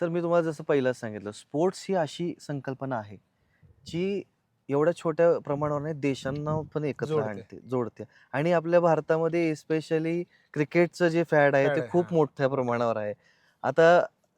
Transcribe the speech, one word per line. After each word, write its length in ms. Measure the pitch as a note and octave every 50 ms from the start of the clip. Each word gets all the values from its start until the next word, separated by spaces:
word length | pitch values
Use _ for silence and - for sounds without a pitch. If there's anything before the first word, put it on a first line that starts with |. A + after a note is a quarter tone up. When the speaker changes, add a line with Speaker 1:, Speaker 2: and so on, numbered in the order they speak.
Speaker 1:
सर, 80 | F3+ E3+
मी 140 | E3 F3 E3+
तुम्हाला 280 | E3+ E3+ F3 E3 E3
जसं 140 | D#3 - D#3
पहिलाच 360 | - D#3 C#3+ B2+ B2+ B2 -
सांगितलं, 300 | - A2+ G#2+ G#2 F#2 G#2
स्पोर्ट्स 560 | G#2 - - _ - C#3+ E3 F#3+ F#3 - - -
ही 60 | G3
अशी 400 | F#3 D#3+ C#3 - - F3 F3 - -
संकल्पना 560 | - - D3 C#3 C3 - C3+ B2+ C#3 C3+ C3+
आहे 200 | A#2 G#2 G2+ G2+ - _ _ _ _ _ _ _ _ _ - _ _ _
जी 360 | - - E3 F3+ F#3+ G3+ F#3+ - - _ _ _ _ _ _ _ -
एवढ्या 280 | C3+ C#3+ D3+ E3 F3
छोट्या 420 | - - E3+ D#3 D#3 E3+ E3+ D#3+ A#2+
प्रमाणावर 420 | - - C#3+ C#3 D3+ D3 D3 D3 C#3+
नाही, 120 | D#3 E3
देशांना 680 | C#3+ C3 C#3+ C3+ - - C3+ C3+ D3 D3 D3+ D#3 D#3 D3+ C#3+ -
पण 100 | D#3 D3+
एकत्र 220 | D3 A#2+ - -
Speaker 2:
जोडते. 220 | - D#3 A2+ G#2+ G#2+
Speaker 1:
आणते, 300 | G#2 G2 - - - - - A2+
जोडते. 340 | B2+ B2+ A#2+ G#2+ - - G#2+ - _ _ _ _ -
आणि 200 | C3 D3+ E3+ F3
आपल्या 280 | E3 D#3 E3 E3+ F3
भारतामध्ये 720 | E3+ E3+ D#3+ D#3 D#3 - D#3+ D#3+ E3 E3 D#3+ F3 E3+ D#3+ D#3
especially 720 | D3 - - D#3+ D#3+ D#3 - E3 D#3+ D#3+ D#3+ E3 F3 F3 - _ _ _ _ -
क्रिकेटचं 560 | D3 D3+ - - E3+ F3 E3 - - F3+ E3+
जे 160 | D#3+ E3+ E3+ -
फॅड 240 | - D3+ C#3+ C#3+ C#3
आहे 120 | C#3 C3+
Speaker 2:
फॅड 100 | C#3 -
Speaker 1:
ते 40 | D#3+
Speaker 2:
आहे, 100 | C#3 A2+
Speaker 1:
खूप 140 | - F3 F3
Speaker 2:
हां. 100 | E3+ F3+
Speaker 1:
मोठ्या 340 | D#3+ D3+ C#3 - - C#3+ C3
प्रमाणावर 480 | C3+ C3+ B2+ B2 A#2 A#2+ A#2+ A#2 A2+
आहे. 180 | A2 G#2+ G#2 G#2 - _ _ _ _ _ _ _ _ -
आता 440 | A#2 C#3 - E3 E3 F3 F3 - - _ _ _ _ _